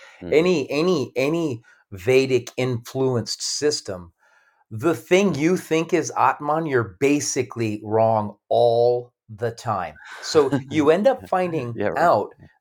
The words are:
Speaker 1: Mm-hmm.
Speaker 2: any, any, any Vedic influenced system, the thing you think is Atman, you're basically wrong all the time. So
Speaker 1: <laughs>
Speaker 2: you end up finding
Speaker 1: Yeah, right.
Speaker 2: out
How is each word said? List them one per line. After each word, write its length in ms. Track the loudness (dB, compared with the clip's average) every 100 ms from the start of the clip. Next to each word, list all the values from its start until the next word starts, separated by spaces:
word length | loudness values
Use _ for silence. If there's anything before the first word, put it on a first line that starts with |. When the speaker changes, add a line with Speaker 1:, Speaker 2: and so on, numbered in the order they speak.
| -20 -12
Speaker 1:
Mm-hmm. 120 | 0
Speaker 2:
any, 380 | 2 2 0 -2
any, 400 | -2 0 0 -2 -2
any 460 | -2 -2 -4 -6 _ _ -18
Vedic 600 | -8 2 4 4 0 -2 -4
influenced 840 | -4 -4 -6 -2 0 0 -4 -8
system, 720 | -8 -2 -2 -2 -6 -12 -12 _ _ _ _ _ -14
the 240 | -4 -2 0
thing 400 | 2 2 4 2
you 220 | 2 0
think 360 | 0 -2 2
is 200 | 0 0 0
Atman, 480 | 0 0 -2 -2 0
you're 280 | 0 0 0
basically 800 | 0 2 -2 -4 -4 -4 -4 -4
wrong 540 | -2 2 2 2 -2 -8 -2
all 640 | 2 4 4 4 2 -4 _ -20
the 220 | -6 -6
time. 440 | -6 -6 -4 -6 -12 -20 -14
So 280 | 0 2 2 0
Speaker 1:
<laughs> 80 | -2
Speaker 2:
you 220 | 0 4
end 160 | 4 4
up 200 | 0 -2
finding 460 | -2 -2 -4 -6 -4
Speaker 1:
Yeah, 120 | -2
right. 100 | 2
Speaker 2:
out 300 | 4 2 0 -10 -20 _